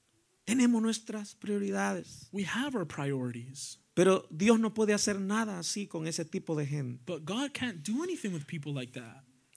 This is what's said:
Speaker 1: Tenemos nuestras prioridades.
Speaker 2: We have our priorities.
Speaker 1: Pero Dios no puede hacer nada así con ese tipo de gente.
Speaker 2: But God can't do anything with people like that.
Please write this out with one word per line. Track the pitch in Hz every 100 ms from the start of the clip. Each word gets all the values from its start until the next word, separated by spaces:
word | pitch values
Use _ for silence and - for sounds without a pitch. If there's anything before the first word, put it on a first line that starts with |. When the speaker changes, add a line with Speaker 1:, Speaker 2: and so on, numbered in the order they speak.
| _ _ _ _
Speaker 1:
Tenemos | - 254 240 226
nuestras | 226 220 - 214 208
prioridades. | - 208 202 196 196 196 185 - - -
Speaker 2:
We | 202
have | 170 220 285
our | 240 165
priorities. | - 139 135 123 120 127 135 - - _
Speaker 1:
Pero | - 180 190 -
Dios | 156 208 226
no | 220
puede | 220 214
hacer | 208 214 196
nada | 190 214 214 180
así | 160 208 196
con | 165 160
ese | 165
tipo | 156 190 - 151
de |
gente. | 139 147 123 123 -
Speaker 2:
But | 160 156
God | 220 285
can't | - 247 175 156
do | 247
anything | 359 339 208
with | 165 143
people | 165 147
like | 143 120 123
that. | 113 110 - _ _